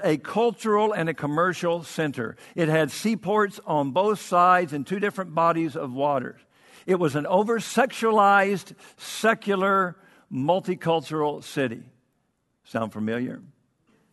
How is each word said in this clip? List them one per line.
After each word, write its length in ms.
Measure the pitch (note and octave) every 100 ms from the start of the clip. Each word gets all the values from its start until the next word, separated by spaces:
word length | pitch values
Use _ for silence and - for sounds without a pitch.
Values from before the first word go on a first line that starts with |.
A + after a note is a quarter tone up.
a 160 | F#3+ D#3
cultural 760 | - G#3 A#3 - A3 G#3 G#3+
and 160 | G3+ E3
a 60 |
commercial 680 | D3+ D3 D3+ F#3 E3+ F3 E3+
center. 520 | D#3+ - D#3 B2+ A2 - - -
It 120 | D#3+
had 220 | D#3+ D3+
seaports 720 | - G#3+ A3+ F3 G#3+ G3+ G3+ -
on 260 | D3+ C#3
both 280 | F3+ G#3 G#3
sides 540 | - F3 F3+ F3+ F3
and 140 | D3 C3
two 120 | G3
different 360 | G3+ G3 F3+ D#3+
bodies 400 | E3+ E3 E3 D3+
of 180 | C#3+
water. 440 | B2+ C#3+ C#3 A#2+ - _ _ _ - -
It 140 | F#3
was 160 | D#3+ C#3+
an 100 | D3
over-sexualized, 1500 | F#3 G#3+ A#3 - A3+ C4 - A3+ G#3+ G3+ G3+ G3 F#3+ - - - -
secular, 1000 | - - A3 A3+ G3+ G3 G3 G3 F3+ - _ _ -
multicultural 1120 | C3+ C#3+ F#3 F#3 F3+ E3 E3 C#3+ D#3 D3 D3
city. 400 | - D3 B2+ A2+ - _ _ _ _ _ _ _
Sound 280 | _ A2+ A2
familiar? 500 | G#2+ G#2+ A#2 B2+ - - _ _ _ _ _ _